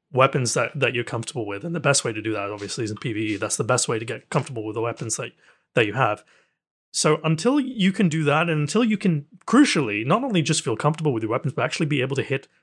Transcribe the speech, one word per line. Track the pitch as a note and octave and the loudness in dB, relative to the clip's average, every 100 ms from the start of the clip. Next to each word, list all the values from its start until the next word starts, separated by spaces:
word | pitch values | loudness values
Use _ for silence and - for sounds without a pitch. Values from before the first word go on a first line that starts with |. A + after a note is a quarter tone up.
| _ | _
weapons | B2+ C3 C#3+ A#2+ | 2 4 4 0
that, | C3+ A#2 C#3+ | 0 -2 0
that | B2 B2 | -2 -2
you're | |
comfortable | A#2 A#2+ - B2+ G2+ | -4 -6 -6 -6 -6
with. | G2+ E3 | -6 -6
And | E3+ | -2
the | |
best | C#3+ C#3 B2+ | 2 2 0
way | |
to | G#2+ | -4
do | G#2+ | -4
that, | G#2+ G2+ | -4 -4
obviously, | G#2 G2+ - A2 | -6 -8 -6 -6
is | |
in | G#2+ | -4
P | C3 | -6
V | G#2+ A2 | -4 -2
E. | G2+ | -2
That's | G#2 - | -2 -2
the | A2+ | 0
best | B2+ - | 0 0
way | A2+ | -2
to | A2+ | -4
get | - - | -10 -2
comfortable | D3+ B2+ A#2 G#2+ | -2 -2 -6 -6
with | A2 | -4
the | |
weapons | A#2 A2+ A#2 - | -4 -6 -6 -6
that, | A#2+ _ _ _ _ B2 | -8 _ _ _ _ 0
that | G#2+ | 2
you | |
have. | A#2 A2+ F2+ _ _ _ _ _ _ _ | 2 0 0 _ _ _ _ _ _ _
So | - D#3+ D3+ | 0 2 2
until | D#3+ D#3+ A#3+ C#4+ | 0 0 2 2
you | C4 B3 F#3 | 0 0 0
can | F#3+ F3+ | 2 2
do | D#3+ | 2
that, | C#3+ D3+ E3+ | 2 2 2
and | D3+ | 0
until | D3 G#3+ | 0 2
you | A#3+ G#3 | 2 2
can, | F#3+ D3+ - - - | 2 0 -2 -14 2
crucially, | B3 C#4+ D#3+ A#2 G#2 B2 | 6 6 4 0 -2 0
not | A3 | 0
only | C4+ F#3 | 2 0
just | C#3 D3+ | 2 0
feel | C3+ A2 | -2 0
comfortable | D3 D#3 D#3 | 0 0 0
with | A#2 | 0
your | A2 | 0
weapons, | B2 C3 | -2 -2
but | - | -2
actually | B2+ - D3 | -2 -2 0
be | C#3+ | 0
able | C3 C#3 | 0 -2
to | |
hit | - C3+ - _ | -2 -4 -6 _